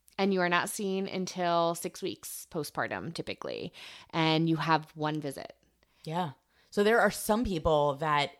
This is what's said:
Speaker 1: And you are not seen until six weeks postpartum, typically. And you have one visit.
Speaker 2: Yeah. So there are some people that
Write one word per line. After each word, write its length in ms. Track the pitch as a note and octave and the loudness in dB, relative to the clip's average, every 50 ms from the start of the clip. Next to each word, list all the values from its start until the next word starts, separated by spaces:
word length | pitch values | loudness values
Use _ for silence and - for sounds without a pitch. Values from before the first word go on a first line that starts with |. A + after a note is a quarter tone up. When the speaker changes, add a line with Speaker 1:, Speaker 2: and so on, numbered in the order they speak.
| _ _ - - | _ _ -4 0
Speaker 1:
And 160 | G3 G3 G3 | 0 2 2
you 80 | F#3 | 2
are 80 | F3 F3 | 2 4
not 180 | F3 F3 - G3 | 2 2 2 0
seen 400 | - - G#3 F#3+ F#3+ F#3+ G3 - | -4 -4 -4 -2 -2 -2 -2 -4
until 680 | - F#3+ F#3 F3 - F#3 F3+ E3+ E3+ E3+ E3+ E3 E3+ | -4 -4 -6 -4 -4 -2 0 2 4 4 2 2 0
six 260 | - - F3+ - - | -2 -6 -10 -8 -6
weeks 460 | G3 E3 G2+ - - - - - - _ | -8 -8 -8 -8 -12 -14 -14 -14 -14 _
postpartum, 640 | - E3+ D3 - - D3+ B2 A2 A2 F#2 E2 E3 E3 | -6 -6 -6 -6 -4 -4 -4 -4 -4 -6 -6 -8 -8
typically. 580 | - - - G2+ - - - A#1+ G#1+ - E3 _ - - - - - - - | -8 -8 -8 -8 -8 -8 -10 -8 -8 -10 -10 _ -16 -20 -20 -20 -20 -16 -6
And 400 | - E3 D#3+ D#3+ D#3 D#3 E3 E3 | -2 0 2 2 2 2 2 2
you 60 | D#3+ | 0
have 320 | D3+ - E3 D#3+ D3+ D#3 - - | 0 2 2 2 2 0 -4 -10
one 260 | D#3 D3+ D3+ D#3 D#3 | -6 -4 -4 -4 -4
visit. 320 | C#3+ C#3 C3 - - - - _ _ _ _ _ _ _ _ _ - | -6 -8 -10 -10 -14 -14 -16 _ _ _ _ _ _ _ _ _ -12
Speaker 2:
Yeah. 280 | D#3+ D#3 F3 F#3 C#3+ C3 _ _ _ _ _ _ _ | -8 -4 -4 -4 -4 -8 _ _ _ _ _ _ _
So 120 | - G3+ G3+ | 0 2 4
there 180 | G#3+ A3+ A#3 | 6 6 6
are 100 | F#3 G#3 | 6 4
some 320 | - - - - G#3+ A3+ B3 | 2 0 0 0 2 2 2
people 540 | G#3+ F#3+ D#3 D3 E3+ D#3 D3 D3 D3 C#3 C3+ | 0 -2 0 2 4 4 4 4 4 2 0
that 340 | D#3+ D#3 D3 D3 C#3+ C#3 - _ | 0 2 2 2 2 0 -4 _